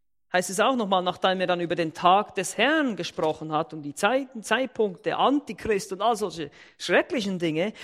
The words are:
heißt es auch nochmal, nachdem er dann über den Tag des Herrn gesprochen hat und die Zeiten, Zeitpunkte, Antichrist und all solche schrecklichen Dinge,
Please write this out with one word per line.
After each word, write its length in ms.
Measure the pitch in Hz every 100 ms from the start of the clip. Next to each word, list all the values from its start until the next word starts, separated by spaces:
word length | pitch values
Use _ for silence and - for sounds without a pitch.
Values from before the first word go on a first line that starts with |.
| _ _ _
heißt 160 | 180 185
es 120 | 190
auch 160 | 220 254
nochmal, 260 | 196 190
nachdem 380 | 180 180 190 185
er 60 | 180
dann 120 | 175
über 160 | 170 175
den 180 | 165
Tag 420 | - 180 190 208 -
des 220 | 185 -
Herrn 380 | 247 320 277 190
gesprochen 560 | 165 - 160 156 156
hat 220 | 156 160
und 80 | 160
die 120 | 143
Zeiten, 500 | - 208 262 269 226
Zeitpunkte, 760 | - 226 262 - 208 175 165 -
Antichrist 760 | 202 285 277 185 220 202 196
und 100 | 185
all 140 | 214 220
solche 360 | 208 160 147 - - -
schrecklichen 600 | - 202 - 311 202 185
Dinge, 360 | 170 156 202 -